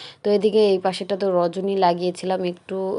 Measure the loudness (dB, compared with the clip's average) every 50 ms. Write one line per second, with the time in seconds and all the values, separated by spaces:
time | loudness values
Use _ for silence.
0 | -18 -20 -12 _ 0 0 2 4 2 4 4 4 4 4 4 2 0 -2 -2 -4
1 | -4 -6 -4 -2 0 0 2 2 0 0 -2 -2 -4 -2 0 2 2 2 2 2
2 | -2 -4 -4 -4 -4 -4 -4 -2 -4 -4 -6 -8 _ -10 -8 -6 -6 -4 -6